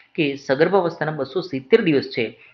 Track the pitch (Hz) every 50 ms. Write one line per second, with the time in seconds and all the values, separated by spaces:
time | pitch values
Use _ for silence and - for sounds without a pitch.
0 | _ _ - - 156 139 135 139 - - 135 135 160 180 190 196 175 165 165 -
1 | 151 156 156 147 131 - - 185 165 - 139 131 131 - 220 226 208 165 147 131
2 | - - - 131 113 110 - _ - _